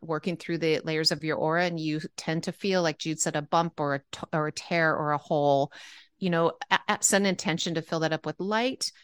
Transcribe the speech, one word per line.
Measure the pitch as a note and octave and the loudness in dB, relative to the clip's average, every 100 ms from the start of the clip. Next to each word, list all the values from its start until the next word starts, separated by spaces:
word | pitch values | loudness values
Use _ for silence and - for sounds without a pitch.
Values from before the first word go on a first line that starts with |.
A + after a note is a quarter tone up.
working | D#3+ D3+ F#3+ E3 | -6 -4 -4 -4
through | - E3+ | -4 0
the | E3 D#3 | 2 2
layers | D#3+ D#3 D#3+ | 0 -2 -2
of | D3 | -4
your | D#3 D3 | -4 -2
aura | D#3 E3+ F3+ | 0 2 0
and | E3+ | -2
you | D#3 D3+ - - | -4 -4 -6 -8
tend | - E3 | -4 -4
to | F3+ | -4
feel, | - G3+ F#3 | -4 0 2
like | E3 D3+ | 2 0
Jude | D#3+ D#3 | -4 -2
said, | E3+ D3+ | -2 -2
a | |
bump | D3+ E3 E3+ - | 0 2 2 -2
or | D3 | -2
a | C#3 - | -2 -6
t-, | - - | -14 -4
or | D#3+ D3+ | -2 -2
a | |
tear | - - E3+ D#3+ | -6 -2 2 2
or | - D3+ | 2 0
a | D3 | -2
hole, | - D#3 C#3+ C#3 C#3+ - - - - _ | 0 2 4 4 2 -4 -20 -20 -20 _
you | F#3 | 0
know, | E3+ E3 - - | 2 2 0 0
a-, | F#3 - | 2 2
a-, | G#3+ | 0
set | - G3 | 2 4
an | G3+ | 4
intention | F#3 F#3 D#3+ F3 D#3+ | 0 -2 -2 -2 -4
to | |
fill | D3+ E3 | -2 -2
that | D#3 | 0
up | D#3 D#3 | 0 -4
with | - | -6
light. | F#3 G#3+ B3+ C4 - - | -2 0 -2 -2 -8 -8